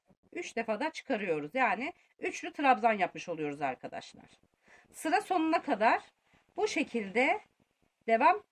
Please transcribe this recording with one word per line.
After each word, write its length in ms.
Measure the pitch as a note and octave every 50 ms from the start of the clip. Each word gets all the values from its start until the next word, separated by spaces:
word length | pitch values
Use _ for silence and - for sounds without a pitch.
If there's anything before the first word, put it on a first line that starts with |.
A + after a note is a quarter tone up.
| _ _ _ _ _ _ -
üç 240 | - F4 - -
defa 240 | A#3 A3+ A3+ A3 G3+
da 100 | C4+ D#4+
çıkarıyoruz. 640 | D#4+ - - - C4+ G#3+ G3 F#3+ D#3+ D3+ C#3+ D3+ -
Yani 380 | C4 B3+ A3 G3 G#3+ B3 D#4+ F4+ _ _ _ _ -
üçlü 340 | - F#4 F4+ - - F4 E4
trabzan 400 | - D4 C4 C4 G#3+ G#3 A#3 A3
yapmış 360 | G#3 F#3 E3 - D#3+ - -
oluyoruz 340 | E3+ D#3+ D#3 D3 C#3+ C#3+ D3+
arkadaşlar. 640 | C3+ B2+ - - - - F#2 - - - - - - _ _ _ _ _ _ _ _ - - _ _ -
Sıra 280 | - - D#4+ D#4 G4+
sonuna 420 | G4+ - F#4 F4+ D#4+ D#4+ D#4+ F4+ E4
kadar 400 | - C#4 G3+ G#3+ A#3 D#4 G#4 - - _ _ _ _ _ _ _ _ _
bu 120 | - G4 G#4+
şekilde 720 | - - C#4 - - A#3 G#3 G3 F#3 A3 B3+ D4 F#4 G#4+ - _ _ _ _ _ _ _ _ _ _ _ _
devam 360 | - A3+ A3+ C4 D#4+ F#4 G#4 - _